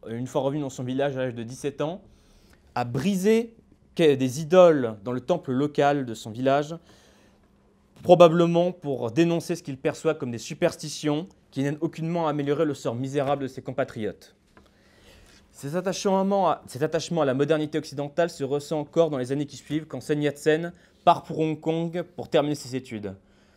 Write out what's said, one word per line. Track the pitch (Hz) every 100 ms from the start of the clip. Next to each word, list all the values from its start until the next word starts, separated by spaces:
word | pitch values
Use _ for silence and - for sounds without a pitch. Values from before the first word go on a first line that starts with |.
| -
une, | 117
une | 127
fois | 151
revenu | 135 151
dans | 139
son | -
village | 127 131 143 131
à |
l'âge | 127
de | 117
dix-sept | 113 131 147 139
ans, | 147 190 - _ _ _ _ _ _
à | 123
briser | 120 131 165 190 196 220 233 - _ _ _
que-, | - 160
des | 131 131 127
idoles | 151 185 180 151 120 104
dans | 101
le | 123
temple | 127 175 -
local | 127 147 147 143 143 127
de |
son | 110 117
village, | 110 131 139 147 165 - - _ _ _ _ _ _ _ _ _ -
probablement | - 175 170 170 170 170 180
pour | 175 143 123 120
dénoncer | 120 170 170 - -
ce |
qu'il | - 131
perçoit | 156 143 160
comme | 156 127
des | 117
superstitions | - 151 170 - 151 - 151 147 180 - _
qui | -
n'aident | 139 147
aucunement | 160 160 160 170 160
à |
améliorer | 147 139 147
le | 156
sort | 135 139
misérable | 117 135 143 135 139
de | 135
ses | -
compatriotes. | 131 131 131 117 104 80 - _ _ - _ _ _ _ - - - - _
Cet | - 139
attachement | 175 185 - 202 190 190 196 175
à, | - -
cet | 120
attachement | 156 160 - 165
à |
la | 139
modernité | 127 147 156 151 156
occidentale | 147 139 143 147 170
se | -
ressent | 135 143 147 156
encore | 147 165 165
dans | 139
les | 123
années | 139 139
qui | 123
suivent, | - 151 156
quand | 131
Sun | - 147
Yat-sen | 147 - 156 156 170 - _ _
part | - 170
pour | - 156
Hong | 156 156
Kong | 160 165 170 175 -
pour | - 139
terminer | 156 147
ses | 147 123 131
études. | 131 110 101 98 _ _ _